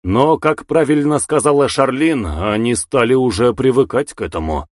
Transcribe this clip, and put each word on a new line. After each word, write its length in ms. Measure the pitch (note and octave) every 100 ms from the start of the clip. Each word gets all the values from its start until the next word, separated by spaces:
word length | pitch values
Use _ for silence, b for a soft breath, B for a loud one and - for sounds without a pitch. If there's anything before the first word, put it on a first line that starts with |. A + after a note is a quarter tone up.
Но, 340 | F2+ G#2+ D3 D#3+
как 280 | D#3 D3+ -
правильно 540 | D#3+ C#3+ D3+ D3 D3+
сказала 480 | - D3 C#3+ C#3+ C3+
Шарлин, 580 | - C3+ C3 D#3+ D3 F#2
они 500 | D2+ G2+ G#2+ A#2+ A#2+
стали 380 | - C3+ A#2
уже 400 | C3 B2+ F#2+ A#2+
привыкать 600 | A2 C3 B2+ C3+ A#2+ C#3+
к 80 | -
этому. 460 | F#2 E2+ D#2 D#2 D2